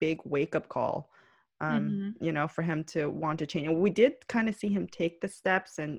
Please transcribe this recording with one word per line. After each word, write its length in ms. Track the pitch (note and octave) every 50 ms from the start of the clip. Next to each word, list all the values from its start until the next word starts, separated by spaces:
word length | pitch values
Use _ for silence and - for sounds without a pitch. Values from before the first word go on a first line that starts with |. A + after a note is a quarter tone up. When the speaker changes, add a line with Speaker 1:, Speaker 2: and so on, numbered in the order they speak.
Speaker 1:
big 180 | - D#3+ D#3+ D#3+ -
wake-up 440 | - C#3+ C#3+ D3+ - - D#3+ - -
call, 420 | - C3 A#2 - - - D3+ _ _ - - _ _ _ _ _ _ _
um, 200 | D3 D#3 D#3 D3+ - - G#3 G3 G3 G3+ A3 -
Speaker 2:
Mm-hmm. 40 | -
Speaker 1:
you 80 | E3
know, 140 | D#3+ D3 D3
for 140 | D#3+ - -
him 220 | E3+ E3+ D#3+ D#3 D#3+
to 220 | - - E3 D3 D3
want 300 | D3 D3+ D#3+ D#3 D3+ E3
to 80 | D#3
change. 220 | D3 - E3 C#3+ D#3
And 120 | E3 D#3+
we 80 | F#3 G#3
did 220 | - - A3+ C#4+ E4 - - -
kinda 240 | - A#3+ A3+ A3+
see 160 | G#3 - - G#3
him 180 | G3+ G3 F3 F3
take 320 | - - F3 E3+ E3+ -
the 60 | - G3
steps 500 | - - _ F#3+ F#3 F#3+ F#3+ - - -
and, 200 | D#3 D3+ D3